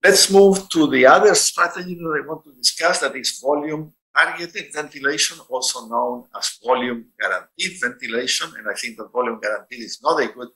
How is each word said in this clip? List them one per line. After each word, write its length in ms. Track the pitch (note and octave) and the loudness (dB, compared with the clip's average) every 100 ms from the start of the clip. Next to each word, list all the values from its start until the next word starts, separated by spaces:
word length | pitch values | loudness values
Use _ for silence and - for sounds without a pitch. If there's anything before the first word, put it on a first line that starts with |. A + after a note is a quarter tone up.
| F3 | 6
Let's 240 | F#3+ - | 6 6
move 380 | G3 G3 F#3+ - | 8 8 6 0
to 180 | E3 D3 | 0 2
the 160 | B2+ B2+ | 6 8
other 300 | E3+ G#3 F#3 | 8 6 4
strategy 600 | - - E3+ F#3 F3+ E3+ | 0 0 -2 -2 -12 -10
that 260 | E3 D3+ | -6 -6
I 20 | C#3 | -6
want 200 | D#3 _ | -12 _
to 80 | |
discuss, 480 | B2+ - - E3 - | -4 -4 0 0 0
that 120 | C#3 C3 | -4 -4
is 240 | B2 - | -8 -6
volume 480 | C3 D3 D3+ D#3 D#3 _ _ - | -2 -2 -2 -8 -10 _ _ -2
targeted 520 | E3 F3 E3+ G3+ - | -2 -2 -12 -12 -12
ventilation, 640 | D3+ C#3+ C#3 C3+ D3+ - E3 - | -12 -12 -6 -4 -2 -4 -6 -10
also 360 | B2+ B2 C3 A2+ | -6 -6 -6 -6
known 380 | A#2 B2 B2 - | -4 -4 -6 -12
as 240 | G#2 - - | -10 -10 -10
volume 440 | A2+ B2 B2 A#2 A2+ _ | -2 -2 -2 -8 -12 _
guaranteed 540 | G2+ F2+ - _ G2 - | -4 -4 -8 _ -10 -6
ventilation. 680 | B2 B2 A2+ A2+ B2+ - D#3+ B2+ | -8 -8 -8 -6 -4 -6 -6 -10
And 120 | G#2+ | -10
I 40 | |
think 220 | G2 A#2+ A2+ | -10 -10 -12
that 160 | G#2 | -8
volume 300 | A#2+ A#2+ A2 | -4 -4 -4
guaranteed 420 | G#2 G#2 - B2 | -6 -8 -10 -16
is 160 | A2 - | -14 -6
not 220 | D3+ D#3 | -2 -2
a 40 | A#2 | -2
good 200 | B2 B2 | -6 -18